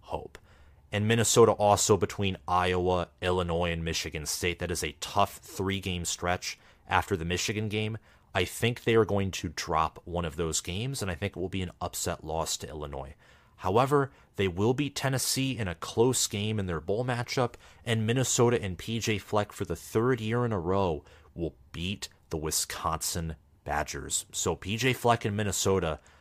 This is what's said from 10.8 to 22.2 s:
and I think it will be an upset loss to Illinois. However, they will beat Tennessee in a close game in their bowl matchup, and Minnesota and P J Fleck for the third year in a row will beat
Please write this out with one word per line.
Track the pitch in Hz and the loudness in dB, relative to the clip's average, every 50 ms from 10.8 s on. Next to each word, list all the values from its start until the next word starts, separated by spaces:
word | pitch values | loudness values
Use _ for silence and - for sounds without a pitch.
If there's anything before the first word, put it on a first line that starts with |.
| 117 135 139 - | -6 -6 -6 -6
and | 104 95 | -4 -6
I | 87 | -4
think | 78 101 98 - | -4 -4 -6 -4
it | - | -4
will | 90 90 | -6 -4
be | - 95 92 | -4 -4 -6
an | 87 - _ | -6 -6 _
upset | - 85 - - - 92 82 - - | -8 -6 -6 -4 -4 -4 -4 -6 -6
loss | 76 78 82 80 - - | -6 -4 -4 -2 -2 -4
to | - - - | -6 -6 -10
Illinois. | 78 78 76 71 71 69 67 69 - - - - - - _ _ _ | -10 -10 -10 -8 -8 -10 -12 -12 -16 -20 -20 -20 -20 -20 _ _ _
However, | - - 92 95 113 131 135 147 143 139 131 - - - _ _ | -6 -2 2 4 4 4 4 4 2 2 0 -4 -12 -20 _ _
they | - 101 | 0 0
will | 95 85 87 101 117 131 | 0 2 2 2 2 2
beat | 127 151 139 - | 2 -2 -4 -4
Tennessee | - - 135 135 127 - - - 135 135 135 127 | -4 -2 -2 0 0 0 -2 0 0 0 -2 -2
in | 110 110 | -4 -4
a | 92 82 | -4 -6
close | - - - - - 113 131 123 - - | -6 -10 -2 2 4 4 4 4 2 0
game | - - 101 104 107 110 107 | -2 -2 -2 -2 -2 -2 -2
in | 98 | -2
their | 90 85 78 | -2 -4 -2
bowl | 80 87 98 110 123 | -2 -2 -2 0 0
matchup, | 131 123 120 117 - - 139 123 120 - - - - - - - | -2 -2 -2 -4 -2 0 0 0 0 -2 -8 -20 -20 -20 -10 -2
and | 117 113 113 110 | 0 0 2 2
Minnesota | 107 120 135 127 - - - 120 120 120 113 | 2 2 2 2 2 4 4 4 4 4 2
and | 110 95 90 | 0 -4 -6
P | 85 - - 113 117 | -6 -6 -6 -4 -2
J | 107 117 110 | 0 0 -2
Fleck | 95 - - - 104 104 - | -2 -2 0 0 0 0 0
for | - - 104 | -4 -6 -6
the | - 85 | -4 -4
third | - - - - 110 113 127 131 113 | -6 -8 -2 0 2 2 2 0 0
year | 110 107 113 120 123 | -2 -2 0 0 0
in | 117 | 0
a | 110 95 | -2 -2
row | 78 87 95 98 98 90 80 73 - - - - - - _ | 0 0 2 2 2 2 0 -2 -6 -12 -20 -20 -20 -16 _
will | - 85 78 - - - - | -6 -6 -6 -6 -10 -18 -14
beat | - 87 85 92 104 - - - - _ | -8 -6 -4 -4 -6 -6 -10 -14 -16 _